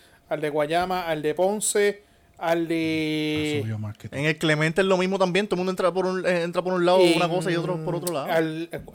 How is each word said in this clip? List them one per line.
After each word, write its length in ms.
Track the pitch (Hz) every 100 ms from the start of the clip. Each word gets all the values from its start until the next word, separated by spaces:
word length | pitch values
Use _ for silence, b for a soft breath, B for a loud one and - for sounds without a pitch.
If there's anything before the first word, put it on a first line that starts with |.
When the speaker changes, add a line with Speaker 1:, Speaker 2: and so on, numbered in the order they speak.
| b b -
Speaker 1:
al 140 | 151
de 80 | 151
Guayama, 580 | 147 147 170 180 185 170
al 140 | 156
de 100 | 151 151
Ponce, 680 | 190 214 - 208 202 202 b b b -
al 300 | 170 170 165
de 840 | 165 160 156 156 156 151 151 151 147
Speaker 2:
Ha 40 |
subido 160 | 110 107
más 180 | 107 -
que 100 | 113
tú. 60 | 135
Speaker 3:
En 100 | 151
el 120 | 156
Clemente 420 | 165 151 160 165
es 60 | 190
lo 80 | 185
mismo 220 | 185 190
también, 280 | 185 180 208
todo 80 | 180
el 100 | 185
mundo 60 |
entra 200 | 185 185
por 140 | 180 185
un, 180 | 185 170
eh, 180 | 180
entra 180 | 170 180
por 100 | 175
un 120 | 180 175
lado, 140 | 185
Speaker 1:
en 160 | 175 165
Speaker 3:
una 100 | 175
cosa, 220 | 180 185
y 40 | 170
otro 260 | 170 175
por 120 | 160 170
otro 180 | 175
lado. 180 | 151 160
Speaker 1:
al, 380 | 165 160 160 165
eh, 100 | - -